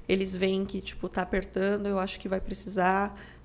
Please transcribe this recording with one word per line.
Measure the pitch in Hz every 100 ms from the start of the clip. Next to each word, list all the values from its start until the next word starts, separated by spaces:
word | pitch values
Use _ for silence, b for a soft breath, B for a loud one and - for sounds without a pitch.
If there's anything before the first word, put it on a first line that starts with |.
| -
eles | 190 190 185
veem | 190 190
que, | 196 190
tipo, | - - 185
tá | -
apertando, | 180 196 190 185 196 208 202
eu | 196
acho | 185 -
que | 196
vai | 190
precisar. | - 196 196 196 180 190 202 B B B